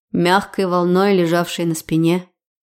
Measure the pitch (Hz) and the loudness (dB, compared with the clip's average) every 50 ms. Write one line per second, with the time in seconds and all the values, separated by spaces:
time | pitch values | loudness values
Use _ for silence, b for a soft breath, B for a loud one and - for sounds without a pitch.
0 | _ _ - 175 170 175 185 202 - - - 196 190 180 180 175 175 180 180 185 | _ _ -2 0 2 2 2 0 0 -4 -6 -4 -2 -2 0 0 0 2 2 2
1 | 196 202 202 180 170 160 175 175 170 - - 180 170 165 160 - - - 160 160 | 2 2 2 2 2 0 0 -2 -2 -4 -4 -4 -4 -4 -4 -4 -6 -4 -2 0
2 | 165 165 175 180 180 _ _ _ _ _ _ _ | 2 2 0 -2 -4 _ _ _ _ _ _ _